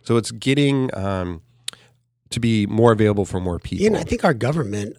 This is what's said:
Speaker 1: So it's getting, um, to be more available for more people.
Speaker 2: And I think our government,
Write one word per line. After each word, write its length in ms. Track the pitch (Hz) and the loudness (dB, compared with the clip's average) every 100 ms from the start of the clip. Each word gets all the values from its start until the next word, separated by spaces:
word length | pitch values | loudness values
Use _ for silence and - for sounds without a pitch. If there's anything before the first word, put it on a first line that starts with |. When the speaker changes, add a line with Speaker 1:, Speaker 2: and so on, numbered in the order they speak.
Speaker 1:
So 160 | - 117 | -2 0
it's 140 | 104 | 0
getting, 640 | 117 131 139 143 139 131 - | -4 -2 2 2 2 -2 -4
um, 440 | 98 95 90 82 - _ - - _ _ _ _ _ | -4 -4 -4 -8 -14 _ -20 -20 _ _ _ _ _
to 80 | - | -2
be 260 | 117 110 101 | 0 2 2
more 260 | 107 117 | 4 6
available 340 | 107 107 101 92 | 6 4 2 -2
for 140 | 92 | -4
more 200 | 90 85 | -4 -6
people. 260 | - - 214 | -6 -2 0
Speaker 2:
And 100 | 208 | 0
I 60 | |
think 220 | - 240 190 | -4 -2 0
our 80 | |
government, 640 | 120 120 160 110 104 104 | 0 0 -2 -4 -6 -8